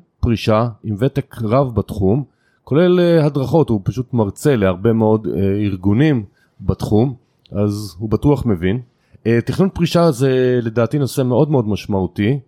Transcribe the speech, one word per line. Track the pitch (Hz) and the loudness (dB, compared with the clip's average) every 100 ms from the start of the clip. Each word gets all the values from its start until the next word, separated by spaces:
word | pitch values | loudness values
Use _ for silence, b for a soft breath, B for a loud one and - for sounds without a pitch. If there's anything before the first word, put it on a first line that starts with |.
| _ - | _ -6
פרישה | 120 110 - 107 120 104 | -2 -2 0 0 0 -6
עם | 107 98 | -8 -2
ותק | 135 - - - | -2 -2 -8 -8
רב | 110 127 135 | -2 0 0
בתחום, | 104 - - 95 127 131 _ _ _ | -2 -4 -2 0 0 -2 _ _ _
כולל, | - 139 180 180 | -2 2 2 4
אה, | 175 165 151 | 4 4 2
הדרכות, | 143 123 160 143 | -2 0 2 2
הוא | 107 | 0
פשוט | 95 107 123 | -2 -6 -4
מרצה | 120 101 - 151 123 | -2 -2 0 0 2
להרבה | 95 90 110 | 2 2 0
מאוד, | 113 107 110 110 | 2 2 2 0
אה, | 67 98 101 | -2 -2 0
ארגונים | 104 95 95 110 156 127 98 _ _ _ | -2 -2 0 2 2 2 -4 _ _ _
בתחום, | 95 95 - 107 131 120 _ _ _ | -6 -4 0 2 0 -2 _ _ _
אז | 101 104 101 107 90 | -4 -2 -2 -10 -12
הוא | 107 | -4
בטוח | 107 143 139 120 | 0 2 0 0
מבין. | 90 90 120 120 _ b b 110 | -2 0 -2 -6 _ b b -2
אה, | 117 | 0
תכנון | - - 190 | 0 -2 -2
פרישה | - 175 175 170 | 0 -2 2 2
זה | 120 135 127 127 123 | 2 0 2 0 0
לדעתי | 113 113 113 147 | -2 -2 -2 0
נושא | 127 - | -2 -2
מאוד | 123 123 151 | 0 2 2
מאוד | 143 107 | 2 0
משמעותי, | 101 - 98 90 - 104 139 | -4 -4 -4 -4 -2 -2 -2